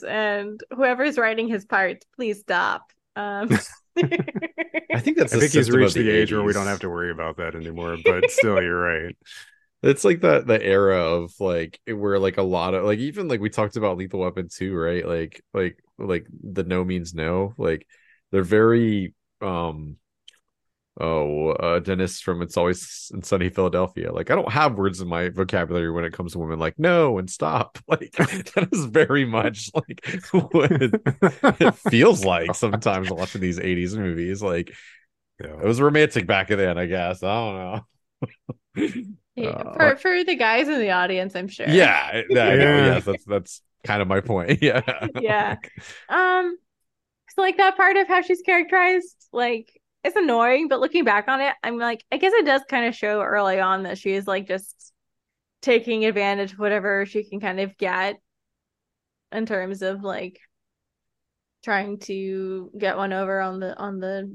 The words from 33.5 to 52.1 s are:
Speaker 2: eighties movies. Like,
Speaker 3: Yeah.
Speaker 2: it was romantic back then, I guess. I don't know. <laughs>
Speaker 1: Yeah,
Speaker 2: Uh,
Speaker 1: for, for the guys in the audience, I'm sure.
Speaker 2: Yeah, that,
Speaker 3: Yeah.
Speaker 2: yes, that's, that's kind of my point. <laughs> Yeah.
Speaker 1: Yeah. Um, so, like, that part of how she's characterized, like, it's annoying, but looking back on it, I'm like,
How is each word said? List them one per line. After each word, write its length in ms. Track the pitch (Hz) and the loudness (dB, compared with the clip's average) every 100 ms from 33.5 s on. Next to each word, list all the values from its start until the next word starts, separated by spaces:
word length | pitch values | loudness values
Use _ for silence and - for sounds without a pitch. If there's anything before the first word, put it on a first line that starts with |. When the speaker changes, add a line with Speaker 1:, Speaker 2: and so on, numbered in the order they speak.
| 87 | -2
Speaker 2:
eighties 340 | 90 87 90 | -2 -2 -2
movies. 480 | 107 92 82 87 98 | -4 -4 -4 -4 -4
Like, 320 | 98 85 85 - - - _ _ _ - | -2 -2 -4 -12 -20 -20 _ _ _ -18
Speaker 3:
Yeah. 180 | 76 78 | -16 -4
Speaker 2:
it 40 | 104 | 0
was 120 | 120 | 2
romantic 480 | 147 151 151 120 87 | 4 4 4 2 0
back 220 | 98 95 | 0 2
then, 300 | 101 92 87 | 0 0 0
I 80 | 87 | -2
guess. 360 | 92 87 92 | -2 -4 -4
I 120 | 92 | -2
don't 200 | 110 113 95 92 113 - _ _ _ - _ - - _ 202 | -2 -4 -6 -8 -10 -12 _ _ _ -14 _ -18 -18 _ -4
know. 280 | 311 254 202 | -4 -4 -12
<laughs> 40 | 202 _ 240 | -16 _ -8
Speaker 1:
Yeah, 140 | 220 | -6
Speaker 2:
Uh, 220 | - - - | -6 -6 2
Speaker 1:
for, 200 | 302 277 | 4 4
for 260 | 370 359 | 2 0
the 140 | 359 262 | 0 0
guys 320 | 220 226 294 | 2 2 2
in 100 | 285 | 0
the 140 | 208 | 0
audience, 420 | 180 180 185 196 | 2 0 -2 -4
I'm 140 | 180 190 | -6 -10
sure. 180 | - - | -6 4
Speaker 2:
Yeah, 460 | 175 143 78 71 | 6 6 6 2
that, 440 | 110 117 123 110 135 | -2 2 4 6 6
Speaker 3:
Yeah. 380 | 143 143 135 | 6 6 6
Speaker 2:
yes, 100 | 92 | 4
that's, 200 | 98 98 | 0 -4
that's 380 | 98 101 - - _ _ | -2 -4 -4 -14 _ _
kind 180 | - 104 | -2 0
of 60 | 92 | 2
my 140 | 95 | 0
point. 380 | 107 95 87 143 | 0 0 0 2
<laughs> 40 | |
Yeah. 180 | 147 123 127 92 - - | 2 2 0 -4 -6 -4
Speaker 1:
Yeah. 360 | 214 214 208 214 - - - - - | -2 0 -2 -6 -12 -20 -20 -20 -4
Um, 480 | 349 370 370 359 359 _ _ _ _ _ _ _ | 0 2 2 0 -6 _ _ _ _ _ _ _
so, 120 | - | 0
like, 140 | 381 370 | 2 4
that 200 | 381 381 | 4 4
part 200 | 381 392 | 4 4
of 100 | 381 | 2
how 140 | 359 | 2
she's 220 | 359 359 | 2 0
characterized, 840 | - 349 339 370 359 370 359 _ _ | 2 2 4 4 4 2 -2 _ _
like, 400 | 240 240 226 - _ _ _ | -4 -2 -2 -8 _ _ _
it's 100 | 285 | -2
annoying, 540 | 427 320 233 233 269 320 | 0 2 4 4 4 2
but 100 | 262 | 0
looking 240 | 254 349 | 2 2
back 240 | 226 208 208 | 2 2 2
on 140 | 269 | 0
it, 120 | 277 - | -2 -2
I'm 140 | 226 233 | -6 -4
like, 260 | 233 233 _ | -4 -4 _